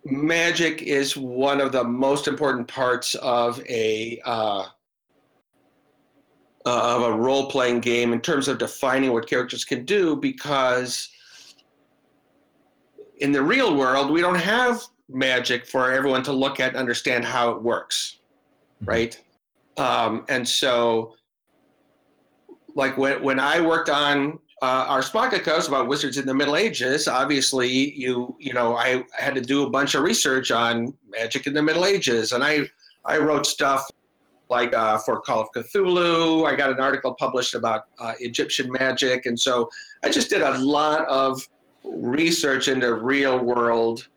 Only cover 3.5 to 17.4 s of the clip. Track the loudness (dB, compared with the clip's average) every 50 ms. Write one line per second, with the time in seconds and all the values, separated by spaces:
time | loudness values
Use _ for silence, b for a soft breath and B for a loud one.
3.5 | -2 -4 -8 -6 -4 -2 0 0 0 0 -2 -6 -8 -8 -6 -4 -2 0 0 0
4.5 | -2 -2 -4 -8 -12 _ _ _ _ _ _ _ _ _ _ _ _ _ _ _
5.5 | _ _ _ _ _ _ _ _ _ _ _ _ _ _ _ _ _ _ _ _
6.5 | _ _ -4 0 0 2 2 2 2 2 2 2 2 2 2 2 2 2 0 0
7.5 | 0 0 2 2 2 2 2 2 2 2 2 2 0 0 0 0 0 0 0 0
8.5 | -2 -2 -2 -6 -4 -2 0 0 2 2 2 2 2 0 -2 -2 -2 -2 -2 -4
9.5 | -6 -8 -6 -4 -4 -6 -2 0 0 2 2 2 0 0 -2 -4 -4 -4 -6 -2
10.5 | 0 2 2 2 2 0 -2 -4 -6 -8 -8 -10 B B B B B B B B
11.5 | B B _ _ _ _ _ _ _ _ _ _ _ _ _ _ _ _ _ _
12.5 | _ _ _ _ _ _ _ _ _ -20 -20 -20 _ -4 -2 0 2 2 2 2
13.5 | 2 2 2 2 2 2 2 2 2 2 2 2 2 2 2 2 2 0 0 0
14.5 | 0 2 2 2 0 -2 -6 -14 _ _ _ _ -4 -2 0 2 2 0 0 0
15.5 | -2 -2 -2 -2 -2 0 2 2 2 2 2 2 2 0 0 0 0 0 0 0
16.5 | 0 0 -2 -2 -2 -2 -2 -2 -2 -2 0 0 0 0 0 -2 0 0